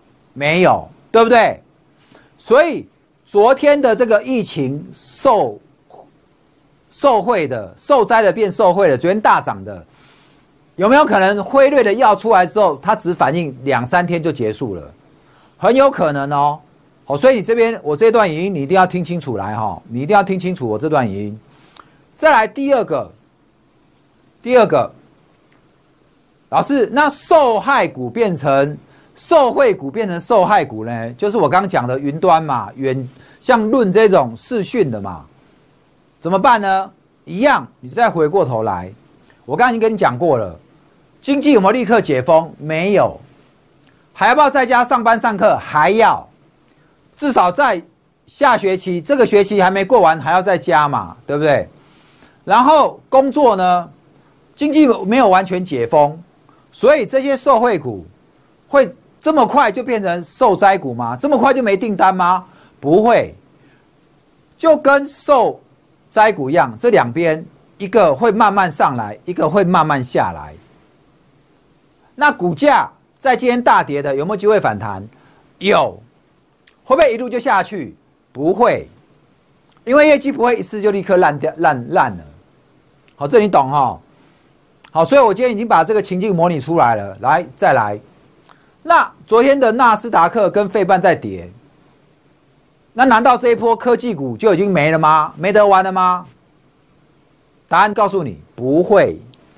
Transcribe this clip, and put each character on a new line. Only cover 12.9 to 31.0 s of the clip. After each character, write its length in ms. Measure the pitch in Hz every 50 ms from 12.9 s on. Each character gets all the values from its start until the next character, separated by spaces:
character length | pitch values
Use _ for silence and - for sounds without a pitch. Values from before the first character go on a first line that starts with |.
| 214
只 180 | 214 - 175 170
反 220 | - 143 131 151
应 180 | 175 170 143 127 123 120
两 200 | 139 131 117 123
三 220 | 123 185 175 180
天 160 | 165 175 165 156
就 80 | 165
结 220 | 135 127 113 107 107
束 220 | - 139 107 95
了？ 180 | 82 71 71 - _ _ _ _ _ _ _ _ _ _ _ _
很 180 | - 180 208 240
有 160 | 269 277 277
可 220 | 277 - 180 151 143
能 180 | 139 139 143
哦。 260 | 147 143 143 147 147 151 _ _ _ _ _ _ _ _ _
好， 140 | - 139
所 120 | 143 247 262
以 80 | 269
你 40 | 214
这 120 | 170 220 233
边， 240 | 240 226 226 226 - -
我 140 | 151 151
这 120 | 147 220 226
段 220 | 220 233 208 175
语 140 | 151 156 180
音 100 | 202 190
你 80 | 143 139
一 20 |
定 100 | 139 185
要 120 | 190 185
听 160 | 180 180 180 165
清 160 | 160 175 170
楚 160 | - 135 113
来 220 | 98 95 104 107
哈， 240 | 113 107 101 85 80 _ -
你 100 | 117 123
一 60 | 143
定 80 | 160 214
要 100 | 202 185
听 160 | 190 190 180
清 160 | 180 185 180
楚 100 | - 127
我 140 | 113 107 104
这 80 | 139
段 180 | 156 151 139 123
语 200 | 101 95 101 104
音。 120 | 104 107 110 _ _ _ _ _ _ _ - - _ _ _ _ _ _
再 140 | - 302 311
来 160 | 285 226 220
第 260 | - - 277 277 285 277
二 120 | 240 185
个， 260 | - 151 127 101 82 - _ _ _ _ _ _ _ _ _ _ _ _ _ _ _ _ _ _ _ _ _ _ _ _ _
第 160 | - 233 247
二 80 | 240 214
个， 240 | - 156 131 107 - - _ _ _ _ _ _ _ _ _ _ _ _ _ _ _ _ _ _ _ _ _ _ _ _ _ _ _ _ _ _
老 160 | - 135 156 -
师， 240 | - 285 269 208 - 214
那 160 | 285 302 285
受 500 | - - - - 349 311 277 240 220 196
害 260 | - 247 285 240 185
股 240 | 151 - 127 127 117
变 240 | - 240 226 202 175
成-， 400 | 123 131 151 135 139 143 147 147 - _ _ _ _ _ _ _
受 340 | - - - 339 302 269 240
惠 220 | - - 277 226 185
股 180 | - 143 135
变 160 | 139 220 220
成 100 | 190 175
受 280 | 170 175 - 240 202 180
害 180 | - 214 190 151
股 220 | 127 113 110 110
呢？ 280 | 117 120 113